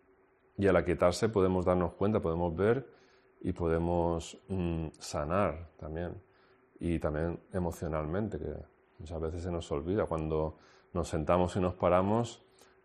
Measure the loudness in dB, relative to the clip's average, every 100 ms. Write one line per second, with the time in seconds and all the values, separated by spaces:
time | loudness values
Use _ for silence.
0 | _ _ _ _ _ 0 4 6 4 4
1 | 4 4 2 4 4 4 2 2 2 0
2 | 0 2 0 0 -2 0 2 0 -2 -14
3 | _ _ _ -10 -6 -2 0 2 2 2
4 | 2 0 -4 -12 -8 -4 -2 -2 -4 -8
5 | -8 -6 -2 0 0 -2 -10 -14 -10 -8
6 | -8 -10 -16 _ _ _ _ -8 -2 0
7 | 0 -2 -2 -4 -6 -4 -4 -4 -4 -4
8 | -2 -2 -4 -6 -8 -8 -12 _ _ -18
9 | -10 -6 -4 -4 -4 -4 -4 -4 -2 0
10 | 0 -2 -2 -2 -2 -6 -18 -20 _ -4
11 | -2 -2 2 4 2 2 -2 2 4 4
12 | 4 2 0 -6 _ _ -20 _